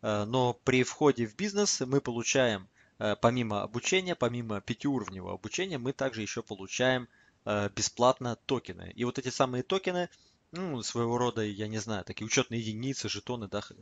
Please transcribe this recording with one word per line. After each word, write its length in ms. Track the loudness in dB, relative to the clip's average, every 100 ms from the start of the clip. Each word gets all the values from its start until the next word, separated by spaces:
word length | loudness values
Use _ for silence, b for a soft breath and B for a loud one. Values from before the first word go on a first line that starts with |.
Э, 220 | 0 0 2
но 280 | 2 2
при 300 | 2 2 4
входе 420 | 4 4 4 4 0
в 100 | -2
бизнес 440 | -4 0 2 2
мы 180 | 2 2
получаем, 680 | 2 -4 0 4 4 2 -4 b b _
э, 160 | -2 4
помимо 480 | 2 2 0 -2
обучения, 500 | -2 -4 0 0 0
помимо 480 | 0 0 0 -4 -6
пятиуровневого 720 | -4 -4 0 0 -2 -8 -8
обучения, 460 | -8 -6 -4 -4 -2
мы 140 | -4
также 280 | -2 -4 -2
ещё 220 | -6 -6
получаем, 640 | -8 -10 -8 0 2 2 -2 b b b -2
э, 240 | 0 0 0
бесплатно 600 | -4 4 4 4 -2 -6 -2
токены. 480 | -2 -2 -12 -12 -2
И 80 |
вот 140 | -2 -2
эти 120 | -4
самые 340 | 2 2 2
токены, 460 | 0 0 0 0 -2 b b b _
ну, 280 | -8 -4 -4
своего 360 | -4 0 0 2
рода, 240 | 2 0
я 260 | -2 -2 -4
не 120 | -4
знаю, 260 | -4 -6 -6
такие 200 | -8 0
учётные 360 | 0 2 -2
единицы, 480 | -4 -4 -4 -4 -4
жетоны, 400 | -6 -6 -6 -4
да, 100 | -6
х-, 160 | -8 -16